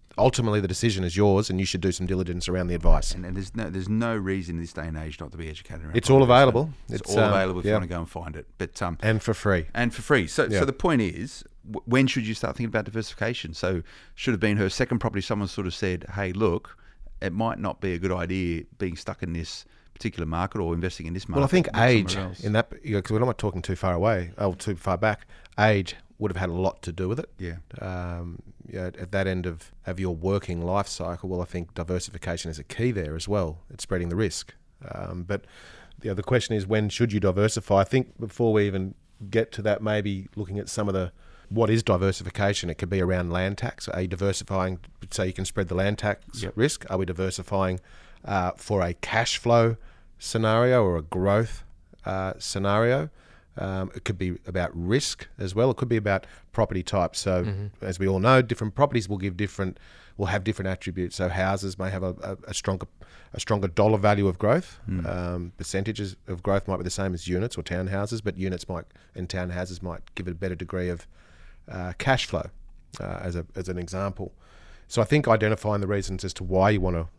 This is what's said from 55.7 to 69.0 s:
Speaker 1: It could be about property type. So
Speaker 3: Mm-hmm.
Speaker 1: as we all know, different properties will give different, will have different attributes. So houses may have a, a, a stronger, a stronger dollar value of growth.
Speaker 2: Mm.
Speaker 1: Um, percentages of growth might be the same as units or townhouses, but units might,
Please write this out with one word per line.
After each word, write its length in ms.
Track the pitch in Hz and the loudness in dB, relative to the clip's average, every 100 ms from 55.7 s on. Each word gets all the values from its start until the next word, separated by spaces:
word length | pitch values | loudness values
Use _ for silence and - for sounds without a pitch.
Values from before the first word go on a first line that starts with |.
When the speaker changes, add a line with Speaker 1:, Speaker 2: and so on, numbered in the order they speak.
Speaker 1:
It 60 | 120 | 2
could 120 | 123 | 0
be 80 | 117 | 0
about 280 | 101 95 - - - | 2 0 -2 -16 -6
property 300 | - 107 92 | 0 0 0
type. 340 | - 98 85 - | 0 0 0 0
So 260 | 98 90 | 0 0
Speaker 3:
Mm-hmm. 220 | 95 98 101 - 98 | 0 -4 -8 -8 -8
Speaker 1:
as 140 | 90 | 0
we 80 | 95 | 2
all 120 | 95 | 4
know, 220 | 117 131 | 6 6
different 340 | 113 117 107 123 | 6 -2 -4 2
properties 340 | 143 131 95 | 2 2 -2
will 80 | 101 | -4
give 180 | 98 87 | -4 -2
different, 420 | 101 - 92 - - - - - | -4 -2 -4 -6 -16 -20 -18 -4
will 120 | 95 | -2
have 180 | 101 98 | 0 -2
different 240 | 104 95 | -2 -4
attributes. 480 | 92 - 90 90 - | -4 -6 -4 -6 -2
So 100 | 90 | -2
houses 500 | 90 95 95 98 92 | 2 0 0 -4 -4
may 120 | 95 | -4
have 120 | 95 | -2
a, 140 | 92 90 | -4 -6
a, 140 | - 95 - | -8 -10 -8
a 60 | |
stronger, 340 | - - 95 - - - - - | -6 -2 -4 -6 -14 -20 -20 -14
a 80 | - | -10
stronger 260 | - 104 95 | -2 0 2
dollar 300 | 98 104 107 | 4 4 6
value 320 | 104 101 98 | 4 4 2
of 80 | 87 | 2
growth. 400 | 104 156 - - 110 | 2 2 0 -12 -6
Speaker 2:
Mm. 160 | 92 82 | -4 -2
Speaker 1:
Um, 460 | 90 87 90 87 - | -4 -4 -4 -8 -10
percentages 580 | 95 95 101 104 101 90 - | -4 -2 -2 -4 -6 -8 -10
of 120 | 87 | -4
growth 240 | 101 98 - | 0 0 0
might 80 | 92 | -2
be 60 | |
the 60 | 90 | -2
same 240 | - 98 | -2 -2
as 140 | 87 90 | -4 -2
units 300 | 90 107 - | -2 -2 -6
or 40 | |
townhouses, 640 | - 90 95 98 104 113 | -4 -4 -2 -2 -4 -4
but 140 | 104 90 | -4 -4
units 320 | 95 90 - | -4 -4 -6
might, 160 | 87 - - | -10 -10 -20